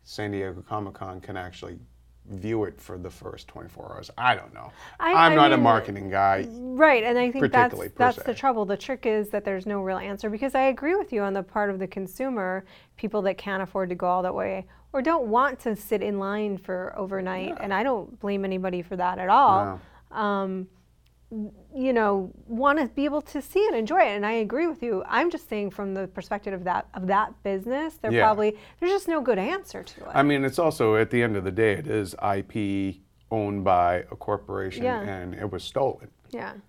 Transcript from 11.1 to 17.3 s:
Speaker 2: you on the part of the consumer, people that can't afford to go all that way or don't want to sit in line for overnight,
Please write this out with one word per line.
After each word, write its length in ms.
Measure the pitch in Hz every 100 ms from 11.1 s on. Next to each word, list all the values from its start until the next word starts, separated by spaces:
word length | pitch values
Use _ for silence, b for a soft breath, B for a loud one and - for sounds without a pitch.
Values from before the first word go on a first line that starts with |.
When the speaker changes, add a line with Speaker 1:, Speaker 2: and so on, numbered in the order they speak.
Speaker 2:
you 100 | 226
on 100 | 202
the 80 | 196
part 260 | 185 220 208
of 80 | 190
the 80 | 185
consumer, 800 | 196 185 - 262 240 185 190 190 B B -
people 260 | 214 214
that 160 | 196 185
can't 240 | - 190
afford 280 | 190 196 185
to 40 |
go 140 | 180 180
all 140 | 180
that 100 | 180
way 320 | 185 190 190 185 b b
or 100 | 277
don't 260 | 262 330 233
want 320 | 226 277 254
to 160 | 247 202
sit 260 | - 208
in 160 | 202 202
line 380 | 196 214 214 196
for 340 | 196 185 180 -
overnight, 520 | 190 196 185